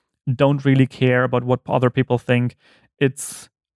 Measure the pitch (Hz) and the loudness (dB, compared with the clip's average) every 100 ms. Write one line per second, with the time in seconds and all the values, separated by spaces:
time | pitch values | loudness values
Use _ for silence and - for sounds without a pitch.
0 | _ _ - 123 139 143 139 135 131 - | _ _ -6 0 2 2 2 2 2 0
1 | 127 123 127 123 123 127 - 131 123 127 | 0 2 0 -2 -2 -4 -2 0 0 0
2 | 131 120 - 123 120 - _ _ _ - | -2 -2 0 -2 -2 -6 _ _ _ -2
3 | 139 143 - - - _ _ | -2 -2 -14 -14 -20 _ _